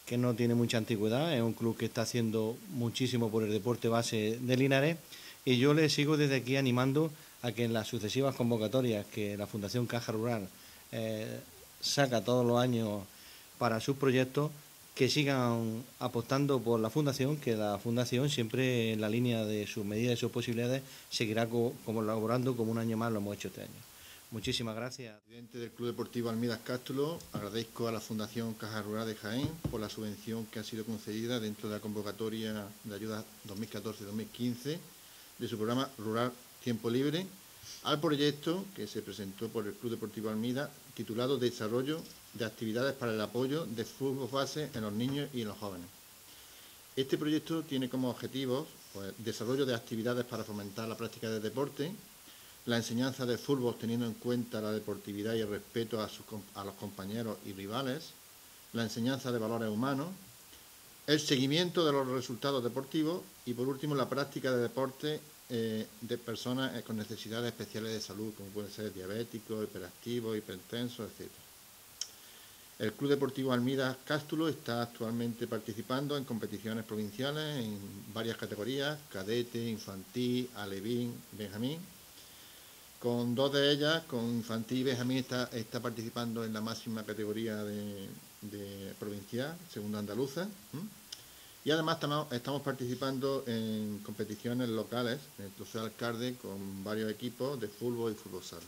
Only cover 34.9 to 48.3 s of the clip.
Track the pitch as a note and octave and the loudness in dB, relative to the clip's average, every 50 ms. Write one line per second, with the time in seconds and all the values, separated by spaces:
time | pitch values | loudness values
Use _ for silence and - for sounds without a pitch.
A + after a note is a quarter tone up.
34.9 | - - - - - - - - - - A#2+ A2 A2+ G#2 G#2+ A2 A#2+ B2+ C3+ B2 | -20 -20 -20 -20 -20 -20 -20 -20 -10 -8 -6 -4 -2 -2 0 2 2 2 0 -2
35.9 | - - G#2 G#2+ G#2+ A#2 A#2+ B2+ B2 - - - - - - B2 A#2 G#2+ - A#2 | -6 -6 -4 0 2 2 2 0 -2 -6 -18 -20 -20 -6 -2 -2 -2 0 0 2
36.9 | A#2 C3 C3+ D3 D3 E3+ F#3+ F#3+ - - - - - - - - - - - - | 2 4 4 2 2 0 -2 -4 -10 -16 -20 -20 -20 -18 -16 -16 -16 -6 0 0
37.9 | D3 D3 D#3 E3 D3 C#3 D3 D3 C#3+ D3 - E3+ E3+ F#3+ G3 - - - G#2+ G#2 | 2 4 4 2 4 6 4 4 4 2 -2 0 0 0 -2 -6 -6 -8 -8 -4
38.9 | - A2 G2+ G2+ F#2+ - G2+ G2 F#2+ - A2+ A2 - A#2 G#2 G2+ G2 - - A#2 | -4 -6 -6 -6 -8 -6 -6 -8 -6 -6 -6 -4 -2 -2 -4 -4 -6 -4 -4 -4
39.9 | A2+ A2 A2+ G#2 - A#2 G#2 A2 G#2+ A2 A2+ B2 B2 C3+ D3 D3 - - - - | -2 -2 -4 -6 -4 -4 -2 0 0 0 0 0 0 0 -2 -4 -8 -14 -20 -14
40.9 | - - A2 - A2 A#2 B2 C3 C#3 B2 B2 A#2+ A#2+ - A2+ G#2 A#2 B2 C3 C#3+ | -10 -8 -6 -4 0 0 2 2 2 4 2 0 2 0 -2 0 2 2 2 0
41.9 | D#3 E3 F#3+ - - - - - - G#2 A#2+ G#2+ - - A#2 A2 G#2+ A#2+ C3 C#3 | -2 -4 -6 -12 -16 -18 -20 -16 -6 -4 -4 -4 -4 -2 -2 0 2 2 2 0
42.9 | C3 - B2+ A#2 A2 G#2+ G#2 G#2 - A#2+ C3 C3 C#3+ D#3+ E3 G#2+ A2+ A2+ A2 - | 0 0 0 0 2 2 0 0 0 0 0 2 0 -2 -2 -2 -4 -4 -4 -6
43.9 | - - C3+ C#3 C3 C3+ C3 A2+ C3+ C#3 C#3 C3+ - D3+ D3+ - - A#2+ A2 G#2 | -4 -4 -2 -2 0 0 -2 0 0 0 0 0 -2 -4 -4 -4 -4 -4 -2 -2
44.9 | G2+ A2 A#2+ C3+ C#3 D3 C#3+ C#3 C#3 A#2+ A2+ G#2+ G2 - G#2+ G2+ F#2+ F2 F2 - | 0 0 0 2 0 0 -2 -2 -4 -4 -4 -4 -6 -6 -6 -8 -6 -8 -10 -12
45.9 | - - - - - - - - - - - - - - - - - - - - | -16 -20 -20 -20 -20 -20 -20 -20 -20 -20 -20 -20 -20 -20 -20 -20 -20 -20 -20 -6
46.9 | - C3 C3 - F3+ D#3+ D#3 D3+ D#3 D3+ D3+ - E3 D#3+ D3 D3+ C#3 C3 C3 B2+ | -2 -2 2 2 2 2 2 2 2 2 2 0 -2 -2 -2 0 0 0 0 0
47.9 | - C3 C3 B2 A2+ - A#2+ G#2+ | 0 0 0 0 0 -2 -6 -4